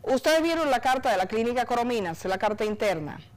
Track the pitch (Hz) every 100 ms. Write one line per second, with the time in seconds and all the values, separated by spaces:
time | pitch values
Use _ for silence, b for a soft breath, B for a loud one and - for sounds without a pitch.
0 | - 254 311 320 330 330 302 247 254 262
1 | 262 190 190 220 233 247 233 240 240 233
2 | 180 165 190 190 214 208 214 202 214 170
3 | 147 - -